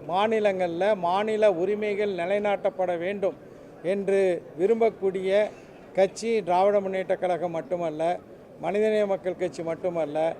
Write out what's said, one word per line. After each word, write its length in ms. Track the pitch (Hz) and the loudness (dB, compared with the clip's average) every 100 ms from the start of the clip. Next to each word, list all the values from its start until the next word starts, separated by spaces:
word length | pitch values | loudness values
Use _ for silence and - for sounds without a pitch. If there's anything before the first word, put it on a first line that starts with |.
| 147 | -4
மாநிலங்கள்ல 880 | 185 220 220 208 190 175 165 202 202 | 0 2 2 2 2 -2 0 2 2
மாநில 560 | 170 196 214 214 214 | 2 0 0 4 4
உரிமைகள் 640 | 170 190 208 214 202 208 | 4 0 0 -2 -2 -2
நிலைநாட்டப்பட 840 | 175 170 202 208 190 196 185 180 170 | -2 0 0 0 0 0 0 -2 -2
வேண்டும் 360 | 180 208 185 143 - - - - | -4 -2 -2 -4 -12 -20 -20 -6
என்று 600 | 165 202 190 196 190 170 - 160 | -2 -2 2 2 4 0 -4 0
விரும்பக்கூடிய 920 | 196 226 226 - 190 190 190 202 214 - - - - | 0 2 0 0 -2 -2 2 2 2 -4 -20 -20 -4
கட்சி 500 | 185 190 - 226 220 | 2 2 0 -2 0
திராவிட 380 | 175 180 202 202 | 2 4 4 2
முன்னேற்ற 360 | 190 190 180 185 | 0 -2 -2 -2
கழகம் 340 | 185 165 175 | 0 -2 -2
மட்டுமல்ல, 680 | 165 - 175 165 151 165 180 - - - - | -4 -4 -4 -2 -2 -2 -2 -8 -20 -20 -8
மனிதநேய 460 | 160 202 214 214 202 | -2 0 2 2 0
மக்கள் 300 | 190 185 165 | -2 -4 -4
கட்சி 260 | 180 180 | -4 -4
மட்டுமல்ல 720 | 165 160 185 170 147 156 160 | -6 -4 -4 -2 -2 -2 -2